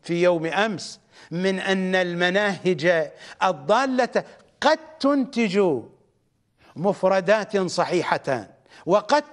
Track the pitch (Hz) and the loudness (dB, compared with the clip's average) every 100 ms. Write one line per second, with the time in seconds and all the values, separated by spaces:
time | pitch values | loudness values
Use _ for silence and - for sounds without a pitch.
0 | - 170 175 170 160 165 220 170 - - | -6 0 2 2 0 0 -2 -2 -10 -16
1 | _ - - 165 190 190 196 190 185 185 | _ -20 -10 -4 -2 -2 0 0 0 0
2 | 180 175 180 196 208 160 180 165 165 165 | 0 0 0 0 0 -2 -2 0 2 2
3 | 147 - - - 190 151 139 226 269 254 | -2 -8 -18 -2 -2 0 0 2 2 0
4 | 233 214 - - _ - 277 320 - - | 0 -2 -6 -12 _ -2 2 2 -2 -4
5 | 269 285 247 233 220 196 185 127 - _ | 0 0 0 -2 0 2 2 0 -6 _
6 | _ _ _ _ _ _ _ 135 190 175 | _ _ _ _ _ _ _ -4 -2 0
7 | 185 190 180 214 196 196 180 - 147 170 | 2 2 2 0 0 -2 -2 -2 -2 -2
8 | - 156 - 123 95 _ _ - 156 202 | 0 -2 -2 -6 -6 _ _ -10 0 0
9 | 208 294 294 | 2 0 0